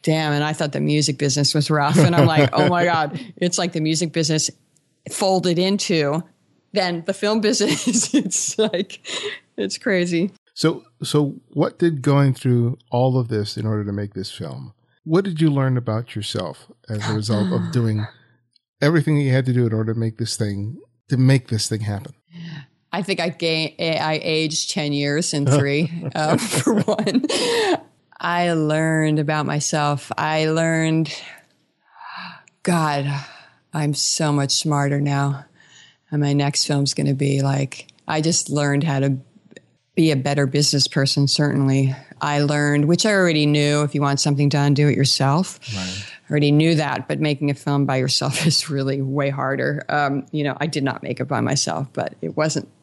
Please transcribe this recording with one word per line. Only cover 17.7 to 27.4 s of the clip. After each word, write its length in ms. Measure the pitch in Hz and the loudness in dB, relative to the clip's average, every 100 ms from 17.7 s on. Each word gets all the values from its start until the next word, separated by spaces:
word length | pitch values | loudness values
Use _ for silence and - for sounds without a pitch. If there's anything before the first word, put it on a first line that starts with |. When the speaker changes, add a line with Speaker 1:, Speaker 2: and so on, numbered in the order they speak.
Speaker 1:
<sighs> 0 | |
Speaker 2:
doing 340 | 127 117 107 107 - _ _ _ _ _ _ | 0 0 -2 -4 -10 _ _ _ _ _ _
everything 360 | 143 165 147 147 | 2 2 2 2
that 60 | |
you 100 | 139 | 2
had 140 | 131 127 | 2 2
to 60 | |
do 140 | 123 117 | 2 2
in 60 | |
order 200 | 110 110 | 0 -2
to 40 | 113 | -2
make 200 | 113 110 | -2 -4
this 180 | 113 - | -6 -4
thing, 420 | 104 98 104 180 - _ _ | -4 -4 -6 -10 -18 _ _
to 80 | 131 | 2
make 320 | 131 135 - | 6 4 2
this 200 | 110 - | -4 -2
thing 120 | 110 | -4
happen? 340 | 104 101 - - _ 170 165 151 139 _ _ | -4 -6 -8 -20 _ -18 -16 -16 -18 _ _
Speaker 1:
I 100 | 170 | -8
think 180 | 170 190 | -4 -2
I 80 | 170 | -2
ga-, 460 | - 165 160 160 - | -2 -2 0 -2 -4
I 420 | 165 156 156 156 | -2 -2 -2 -2
aged 480 | - 156 160 160 - | -2 0 0 -2 -4
ten 220 | - 147 | -4 -2
years 400 | 143 143 143 170 | -2 0 -2 -2
in 140 | 147 143 | -2 2
three, 640 | 143 139 143 160 170 156 | 2 2 0 -2 -4 -6
Speaker 2:
<laughs> 40 | |
Speaker 1:
uh, 220 | - 156 220 | -4 0 0
for 440 | 220 156 131 214 | 0 -2 2 2
one. 440 | - - 214 240 285 523 | 0 0 0 0 0 -2